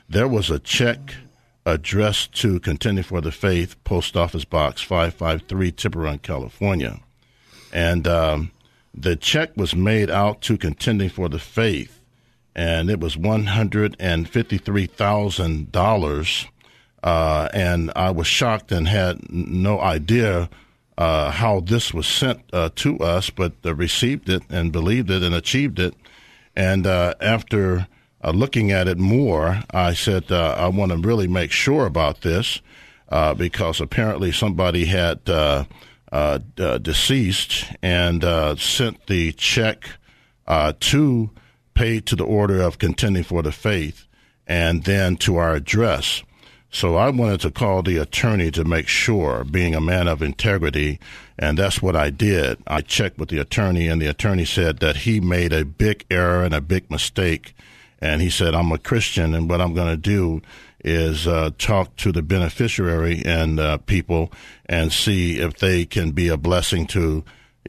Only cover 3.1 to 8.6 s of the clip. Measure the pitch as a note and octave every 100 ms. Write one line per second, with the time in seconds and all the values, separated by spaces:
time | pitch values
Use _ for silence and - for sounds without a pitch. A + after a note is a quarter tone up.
3.1 | F2 D#2 - G2 F2 F2+ - - F2+ -
4.1 | F2+ E2+ E2 D2 E2 D2 - - F2+ E2+
5.1 | - E2 E2 - F#2+ F2+ - - D#2+ D#2+
6.1 | D2 - C#2+ C2 - G2+ F2+ A#1 G1+ -
7.1 | _ _ _ _ - - - E2+ E2+ E2+
8.1 | E2+ D#2+ D2+ E2+ -